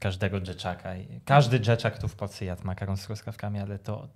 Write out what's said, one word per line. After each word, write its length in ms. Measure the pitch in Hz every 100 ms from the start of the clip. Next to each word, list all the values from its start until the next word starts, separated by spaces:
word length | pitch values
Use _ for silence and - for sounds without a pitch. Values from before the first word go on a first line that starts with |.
każdego 400 | 101 92 98 98
dzieciaka. 560 | 92 90 92 87 - 92
I 240 | 101 120
każdy 360 | - 143 123 123
dzieciak 380 | 107 117 110 -
tu 100 | 107
w 60 | -
Polsce 280 | 101 -
jadł 200 | 95 87
makaron 320 | 92 92 98 95
z 100 | -
truskawkami, 520 | 104 - 107 104 104
ale 180 | 101 98
to, 300 | - 104 -